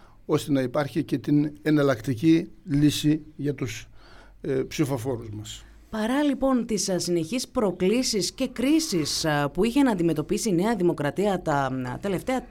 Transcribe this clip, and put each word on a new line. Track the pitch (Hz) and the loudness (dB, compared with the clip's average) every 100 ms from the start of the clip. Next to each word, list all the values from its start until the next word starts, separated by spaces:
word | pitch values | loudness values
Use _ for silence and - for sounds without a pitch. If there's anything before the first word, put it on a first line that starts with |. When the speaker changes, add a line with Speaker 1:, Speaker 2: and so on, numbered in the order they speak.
| - - - | -20 -18 -2
Speaker 1:
ώστε | 147 151 | -2 2
να | 139 | 0
υπάρχει | 127 151 143 165 | 2 -2 -2 -2
και | 139 135 | -2 -4
την | 127 147 151 - | 2 2 2 -2
εναλλακτική | 151 151 143 131 143 113 165 165 175 - | 2 4 4 2 -2 0 4 4 2 -10
λύση | - 143 147 - 151 151 - - | -4 2 4 4 2 0 -2 -8
για | 139 127 | -6 -4
τους, | 120 110 - - - - - - | -6 -8 -14 -20 -20 -20 -20 -12
ε, | 156 | -4
ψηφοφόρους | 135 - - 139 139 123 117 113 | -4 -2 -2 -2 -2 -4 -6 -8
μας. | 104 107 - - - - | -12 -12 -14 -18 -20 -10
Speaker 2:
Παρά, | 220 220 269 | -4 0 2
λοιπόν, | 294 269 269 254 233 | 0 2 2 2 0
τις, | 208 196 | -2 0
α, | 175 | -2
συνεχείς | 175 175 160 254 - | 0 0 0 -4 -4
προκλήσεις | 254 208 180 185 233 254 214 175 | -2 0 2 2 2 0 -2 -2
και | - - | -4 -6
κρίσεις, | - 254 311 320 175 143 - 160 | -2 2 2 2 -2 -2 -2 0
α, | 147 143 | 0 0
που | 170 | 0
είχε | 226 262 | 2 4
να | 269 | 4
αντιμετωπίσει | 190 165 156 151 208 226 | 4 2 0 -2 -2 0
η | |
Νέα | 170 208 220 | 2 2 2
Δημοκρατία | 175 151 143 156 202 185 | 2 2 -2 0 0 0
τα, | 160 143 | 0 0
α, | 135 131 127 123 | 0 -2 -6 -6
τελευταία | 202 175 165 254 247 | -4 -4 -2 -4 -2